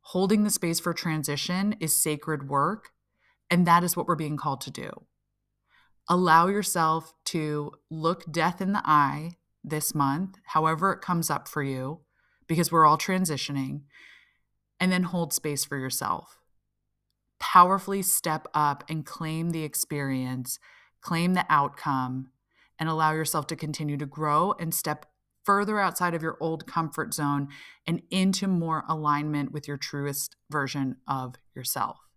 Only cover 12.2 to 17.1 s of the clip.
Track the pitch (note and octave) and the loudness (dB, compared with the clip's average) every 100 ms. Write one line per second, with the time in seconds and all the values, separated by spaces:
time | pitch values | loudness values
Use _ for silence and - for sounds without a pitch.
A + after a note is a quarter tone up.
12.2 | _ _ - E3 E3 E3 D#3 D3+ - F#3 | _ _ -2 0 4 6 8 6 2 0
13.2 | F3 C#3 - C#3 C3+ C#3+ C#3+ - - - | 0 -2 -4 -4 -4 -8 -12 -20 -20 -20
14.2 | _ _ _ _ _ _ F#3 F#3 F3 F3+ | _ _ _ _ _ _ 0 2 0 -2
15.2 | E3 - D3+ C#3+ - C#3 C3 - G2+ D#2+ | -2 -4 -4 -4 -4 -6 -4 -4 -4 -4
16.2 | - - _ _ _ _ _ _ _ | -8 -20 _ _ _ _ _ _ _